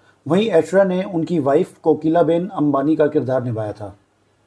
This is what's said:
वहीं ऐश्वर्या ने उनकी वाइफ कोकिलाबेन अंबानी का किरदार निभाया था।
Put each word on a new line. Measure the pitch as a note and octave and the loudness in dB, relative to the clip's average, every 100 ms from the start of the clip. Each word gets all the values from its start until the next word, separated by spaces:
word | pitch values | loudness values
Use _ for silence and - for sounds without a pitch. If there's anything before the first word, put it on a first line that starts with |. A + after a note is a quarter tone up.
| _ _ C3+ | _ _ -2
वहीं | F3+ A3 | 0 2
ऐश्वर्या | E3 D#3 F#3 G3 | 2 2 2 2
ने | F3+ G3+ | 0 -4
उनकी | E3+ D#3 E3+ | -6 -2 -2
वाइफ | C3+ D3+ - - | 2 2 0 -2
कोकिलाबेन | E3 D3+ D#3 E3+ D#3 E3+ F#3 | 0 0 2 2 2 0 -2
अंबानी | D#3+ D3 C#3 C#3+ D#3 | -2 0 0 0 0
का | D3 | 0
किरदार | D3+ B2+ C3 | 0 -2 -2
निभाया | B2 A2 G#2+ | -4 -6 -8
था। | - G2+ G2 _ _ _ _ | -10 -14 -16 _ _ _ _